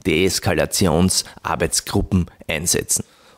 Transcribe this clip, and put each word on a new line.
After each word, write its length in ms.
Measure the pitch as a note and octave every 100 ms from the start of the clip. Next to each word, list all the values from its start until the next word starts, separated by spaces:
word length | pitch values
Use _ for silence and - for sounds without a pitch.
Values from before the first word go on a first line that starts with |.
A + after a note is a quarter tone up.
| F2+
Deeskalationsarbeitsgruppen 2250 | D#2+ F#2 - G#2 D#2 D2 - F#2 D2+ F#2 - - - - E2 E2 - - G2+ - F#2+ E2 - -
einsetzen. 560 | D#2 E2+ - - - - _ _